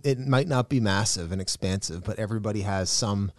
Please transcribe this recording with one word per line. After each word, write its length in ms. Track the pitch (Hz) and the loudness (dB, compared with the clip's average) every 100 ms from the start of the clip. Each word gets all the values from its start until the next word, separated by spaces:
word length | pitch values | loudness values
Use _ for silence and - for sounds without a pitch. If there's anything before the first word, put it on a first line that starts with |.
it 160 | 143 127 | 0 0
might 300 | 135 131 143 | 2 2 4
not 180 | 131 120 | 0 2
be 140 | 135 | 2
massive 500 | 107 98 104 - 85 | 4 2 2 0 -2
and 100 | 92 | -4
expansive, 600 | 92 - 98 95 - 85 | -4 -2 -2 -2 -4 -6
but 160 | 90 107 | -6 -4
everybody 420 | 107 113 107 104 | -4 -2 -2 -2
has 280 | 98 98 92 | -2 -2 0
some, 420 | - 113 101 101 | 0 2 0 -2